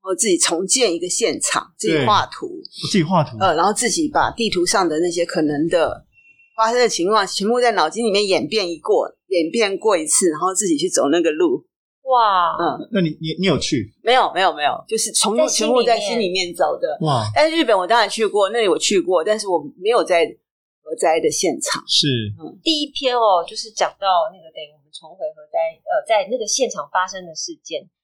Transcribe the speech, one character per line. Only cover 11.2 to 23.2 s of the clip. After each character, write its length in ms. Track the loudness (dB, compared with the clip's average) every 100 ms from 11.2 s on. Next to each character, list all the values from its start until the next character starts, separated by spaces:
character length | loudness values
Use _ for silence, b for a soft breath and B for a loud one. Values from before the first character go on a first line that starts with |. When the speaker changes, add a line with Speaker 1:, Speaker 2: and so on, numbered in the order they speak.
Speaker 1:
个 100 | 2
路。 340 | 2 0 0 _ _ _ _
Speaker 3:
哇。 520 | 0 2 4 2 0 0
Speaker 1:
嗯。 320 | -4 -4 -2
Speaker 2:
那 80 | 0
你， 80 | 0 -2
你， 140 | -8 -2
你 60 | 0
有 120 | 0
去？ 340 | 0 -4 -4 _
Speaker 1:
没 140 | 2
有， 180 | 4 4
没 80 | 2
有， 140 | 0
没 80 | 2
有， 100 | -2 -2 -6
就 100 | -4
是 140 | -2
从-， 260 | 0 0 2
Speaker 3:
在 100 | 0
心 180 | 0 2
里 60 |
面。 20 |
Speaker 1:
全 0 |
部 80 | 2
在 180 | 4 2
心 200 | 0 -2
里 100 | -2
面 240 | -2 -4
走 240 | -2 -2 0
的。 160 | -4 -2
Speaker 2:
哇。 220 | 0 0 0
Speaker 1:
但 160 | 0 2
日 140 | 2
本 120 | 2 2
我 80 |
当 140 | 2 2
然 100 | 2
去 160 | 0
过， 240 | 0 2 0
那 120 | 2
里 60 | 0
我 100 | 0
去 220 | 2 0
过， 240 | 2 0
但 140 | 2 -2
是 100 | 0
我 120 | -4 -4 -6
没 140 | 0
有 140 | 0
在 200 | 2 2 2 -2 _ _ _ _
核 120 | -12
灾 260 | -2 0 2
的 80 | 0
现 320 | 0 -2 -2
场。 220 | -4 -6 -2
Speaker 2:
是。 200 | 0 0 0 -4 -8
Speaker 1:
嗯。 160 | -14 -8
Speaker 3:
第 180 | -2 -2
一 100 | -2
篇 240 | -4 -2
哦， 300 | 2